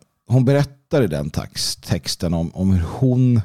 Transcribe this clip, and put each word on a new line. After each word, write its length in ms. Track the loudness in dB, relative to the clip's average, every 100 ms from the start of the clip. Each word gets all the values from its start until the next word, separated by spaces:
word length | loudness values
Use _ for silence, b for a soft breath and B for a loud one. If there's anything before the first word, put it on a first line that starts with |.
| _ _ 0
hon 180 | 2 4
berättar 580 | 2 0 -6 -4 0
i 40 | 0
den 220 | -2 -6
tax-, 460 | -8 -10 -8 -8 -6
texten 580 | -4 -4 -4 -4 -2
om, 220 | -2 -4 -2
om 160 | 2
hur 120 | 2
hon, 540 | 0 0 0 4 4 2